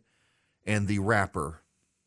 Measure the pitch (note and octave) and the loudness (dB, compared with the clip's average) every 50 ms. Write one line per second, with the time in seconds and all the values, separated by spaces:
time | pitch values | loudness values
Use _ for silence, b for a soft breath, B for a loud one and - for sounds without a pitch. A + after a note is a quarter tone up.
0 | _ _ _ _ _ _ _ _ _ _ _ _ - F#2+ G#2+ G#2+ G2+ F#2+ G#2 G2+ | _ _ _ _ _ _ _ _ _ _ _ _ -4 -2 -2 0 0 0 0 0
1 | F#2+ G#2 A#2 G#2 F#2+ F2 - F#2 D2+ C#2+ D#2 - _ _ _ _ _ _ _ _ | 2 2 2 2 2 0 -2 -4 -6 -6 -8 -12 _ _ _ _ _ _ _ _
2 | _ | _